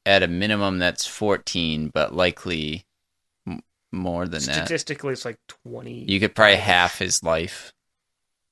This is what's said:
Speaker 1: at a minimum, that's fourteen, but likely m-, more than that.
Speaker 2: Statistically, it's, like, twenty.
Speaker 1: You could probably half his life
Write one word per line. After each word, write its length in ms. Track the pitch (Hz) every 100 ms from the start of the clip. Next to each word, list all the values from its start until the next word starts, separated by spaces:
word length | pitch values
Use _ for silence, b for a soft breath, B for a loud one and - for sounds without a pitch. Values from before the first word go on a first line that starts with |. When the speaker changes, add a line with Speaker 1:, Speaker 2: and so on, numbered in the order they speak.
Speaker 1:
at 180 | 98 98
a 60 | 87
minimum, 500 | 87 104 104 98 90
that's 280 | 87 - -
fourteen, 840 | - 104 95 - 90 80 78 76
but 260 | 78 64
likely 680 | 85 90 - 92 80 76 78 - _ _ _ _ _ 92
m-, 160 | - - _ _
more 360 | 92 90 87 90
than 160 | 80
that. 80 | 65 78 85
Speaker 2:
Statistically, 480 | 160 - 139 139
it's, 100 | 127
like, 140 | 120 113 -
twenty. 560 | - - 117 120 120 -
Speaker 1:
You 140 | 98
could 140 | 104
probably 220 | - 107 98
half 420 | 98 90 87 -
his 240 | 92 -
life 500 | 82 82 90 - - _ _ _ _ _ _ _ _